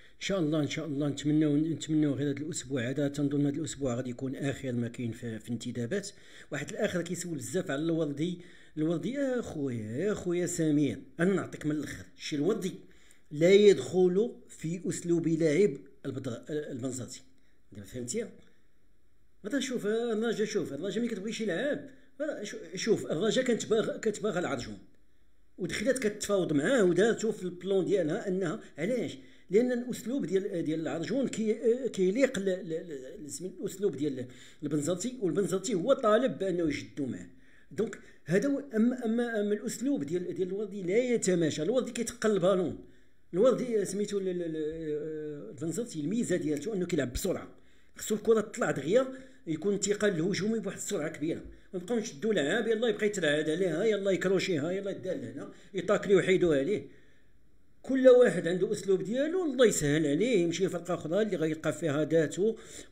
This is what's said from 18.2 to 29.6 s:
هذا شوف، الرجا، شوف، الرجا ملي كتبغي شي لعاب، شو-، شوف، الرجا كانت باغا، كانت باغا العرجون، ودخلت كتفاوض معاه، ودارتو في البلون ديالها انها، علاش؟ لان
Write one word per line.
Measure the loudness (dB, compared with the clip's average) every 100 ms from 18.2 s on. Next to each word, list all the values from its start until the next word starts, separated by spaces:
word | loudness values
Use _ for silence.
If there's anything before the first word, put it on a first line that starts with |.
| -6 -12 -20 -20 -20 -20 -20 -20 -20 -20 -20 -16
هذا | -4 -4
شوف، | -2 -4 -2
الرجا، | -2 0 0 0 0
شوف، | 0 -2 -4
الرجا | -6 -4 -2
ملي | -2
كتبغي | -4 -6
شي | -4 -4
لعاب، | -2 -2 -4 -6 -18 -20 -8 -6 -6
شو-، | -8 -10 -10
شوف، | -6 2 2 2
الرجا | 0 2 2
كانت | 2 0 2
باغا، | 0 0 0
كانت | -2 -2
باغا | -2 -2
العرجون، | -2 -4 -6 -12 -16 -20 -20 -20 -20 -20 -20 -8
ودخلت | -6 -2 0 2
كتفاوض | 0 -4 0 0 2
معاه، | 2 4 4
ودارتو | 4 6 4 2 -2
في | -2
البلون | -6 -8 0 0
ديالها | 2 2 2 -2 -2
انها، | -2 -2 -4 -10 -6
علاش؟ | -2 -2 -2 -8 -16 -20 2
لان | 4